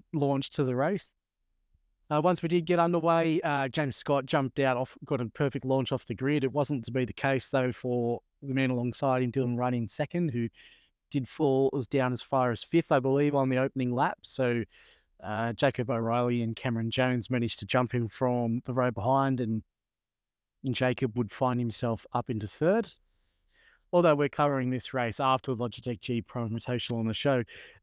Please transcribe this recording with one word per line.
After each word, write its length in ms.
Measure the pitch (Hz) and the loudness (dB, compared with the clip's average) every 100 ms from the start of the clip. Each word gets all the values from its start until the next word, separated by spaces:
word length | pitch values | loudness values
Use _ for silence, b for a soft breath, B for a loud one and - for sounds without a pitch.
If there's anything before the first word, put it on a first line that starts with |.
| - | -8
launch 380 | 156 143 139 - | -2 0 0 -2
to 120 | - | -2
the 120 | 131 123 | 0 0
race. 400 | 151 202 - _ _ _ _ _ _ _ _ _ - | 0 -2 -6 _ _ _ _ _ _ _ _ _ -4
Uh, 100 | 151 | 2
once 200 | 170 175 | 2 2
we 40 | 165 | 2
did 180 | 175 160 | 0 2
get 120 | 175 | 2
underway, 640 | 170 175 160 165 165 160 | 2 2 2 4 4 2
uh, 240 | 160 143 135 | 0 0 -2
James 280 | 156 143 - | -2 -4 -4
Scott 320 | - 139 135 | -2 -2 0
jumped 320 | 147 135 - | 0 0 0
out, 180 | 135 123 | 2 2
off, 180 | 127 - - | -2 -8 -4
got 140 | 135 | -4
a 60 | 113 | -2
perfect 400 | - 139 127 127 | -2 -2 -2 0
launch 260 | 135 123 | 0 0
off 140 | 127 - | -4 -4
the 80 | |
grid. 300 | 104 131 147 | -4 0 0
It 100 | 131 | 0
wasn't 320 | 135 139 139 117 | 0 -2 -2 -2
to 60 | |
be 120 | 127 | -2
the 100 | 123 | -2
case, 360 | - 139 135 - | -2 0 0 0
though, 220 | 135 127 | 0 0
for 500 | - 127 123 117 117 - _ | -2 -2 0 0 -2 -8 _
the 100 | 139 | -4
man 160 | 131 131 | -2 0
alongside 540 | 123 120 - 139 127 | 0 -2 0 0 2
him, 80 | 127 | 0
Dylan 260 | 135 123 120 | 0 0 0
Rudd, 160 | 123 | 0
in 140 | 123 110 | -2 -4
second, 420 | - 143 175 165 | -6 -4 -2 0
who 200 | 120 117 - B B B B _ | 0 -4 -6 B B B B _
did 180 | 143 120 | -4 -4
fall, 440 | - 147 135 135 | 0 2 4 2
was 140 | 139 117 | 0 0
down 260 | 139 127 | 0 0
as 80 | 123 | -2
far 300 | - 131 127 | -2 0 2
as 120 | 113 | -2
fifth, 280 | - 170 - | 0 0 4
I 80 | 143 | 2
believe, 340 | 131 139 147 | 4 2 2
on 160 | 143 131 | 2 2
the 80 | 127 | 2
opening 380 | 135 131 123 120 | 0 -2 -2 0
lap. 240 | 165 - | 0 -2
So, 440 | - - 127 120 107 b b b b _ | -8 -2 0 0 -4 b b b b _
uh, 280 | 95 107 117 | -6 -4 -4
Jacob 360 | 110 139 - 117 | 0 0 0 -2
O'Reilly 540 | 117 113 120 120 120 | -2 0 2 2 0
and 120 | 117 113 | -2 -4
Cameron 360 | 131 113 113 | -4 -2 -2
Jones 400 | 131 127 123 - | 0 2 0 0
managed 260 | 127 117 - | -2 -2 -4
to 60 | 101 | -2
jump 260 | 127 123 | 0 0
him 160 | 123 113 | -2 -4
from 540 | - 127 123 117 117 - | -2 0 0 0 -2 -2
the 80 | 123 | 0
row 160 | 123 | 0
behind, 500 | 101 120 135 135 127 | 0 2 2 2 0
and, 220 | 113 110 - _ _ _ _ _ _ _ _ _ | -2 -4 -6 _ _ _ _ _ _ _ _ _
and 120 | 135 117 | -4 0
Jacob 420 | 127 120 127 117 | 0 0 -2 0
would 140 | 110 | -4
find 280 | - 127 123 | 0 0 0
himself 460 | 117 - 120 110 - | -2 -2 -2 -2 -4
up 160 | 120 - | -4 -2
into 160 | 110 104 | -4 -6
third. 420 | - 160 220 220 - _ _ _ _ _ b b b b | 0 2 2 0 -10 _ _ _ _ _ b b b b
Although 220 | 175 175 147 | 4 6 6
we're 120 | 143 | 2
covering 420 | - 147 135 127 | 2 2 2 0
this 240 | 127 - | -2 -4
race 260 | 131 117 101 | -2 -2 0
after 340 | 135 131 - 113 | 2 2 0 -4
the 80 | |
Logitech 380 | 117 - 123 120 | -4 -6 -8 -6
G 200 | - 120 | -4 -4
Pro 240 | - 123 113 | -4 -6 -6
Invitational 540 | 113 - 123 - 117 | -6 -4 -4 -4 -2
on 80 | 113 | -2
the 60 | |
show, 300 | 107 143 131 113 B B B | 0 0 0 -2 B B B